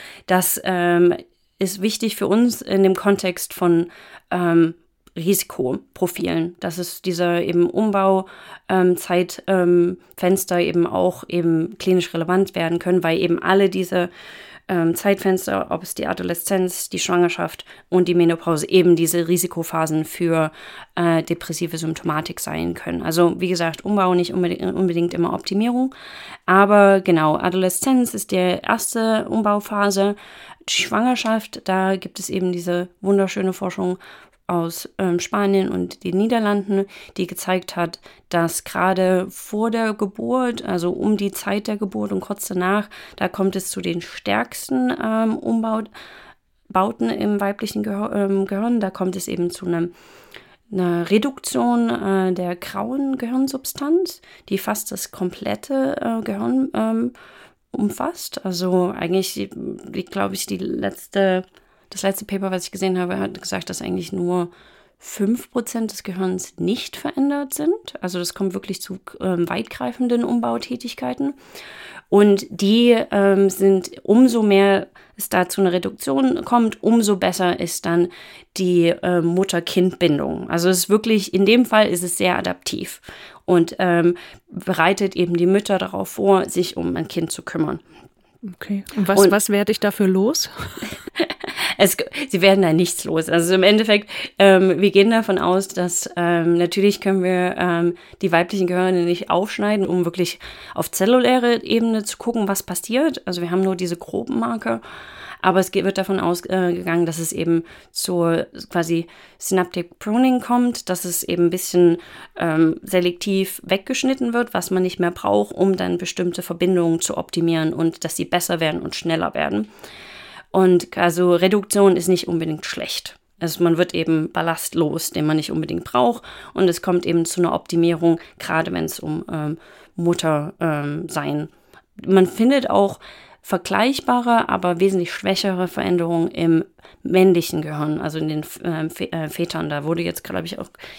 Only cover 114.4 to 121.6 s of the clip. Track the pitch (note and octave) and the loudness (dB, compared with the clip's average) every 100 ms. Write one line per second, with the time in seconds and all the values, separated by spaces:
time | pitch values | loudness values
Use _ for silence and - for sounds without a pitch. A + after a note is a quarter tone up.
114.4 | A#3+ F#3+ - F#3 F3+ - F3 F3+ G3 - | -2 -4 -2 0 0 0 -2 -2 0 0
115.4 | G#3 - G3 F#3 F3+ F3 F3 - F3 F3 | 0 0 2 2 0 -2 -4 -4 -4 -4
116.4 | - F3 F3+ F3+ E3+ E3 - - - E3+ | -8 -2 2 2 2 0 -2 -6 -6 -2
117.4 | E3 E3 D#3+ - E3 - D#3 - E3+ F3+ | 0 2 0 0 -2 -2 -6 -6 -2 -2
118.4 | - F3 D#3+ E3 - - E3 E3 F2 - | -2 -2 -2 -2 -6 -6 -4 -2 -2 -2
119.4 | D2+ - G#3+ - - - - - - - | -2 -2 -4 -10 -20 -20 -20 -20 -20 -20
120.4 | - F#3+ F#3 F3+ - - F3 E3 F3+ F3 | -4 2 6 6 2 0 2 2 2 4
121.4 | F#3 G#3 | 4 2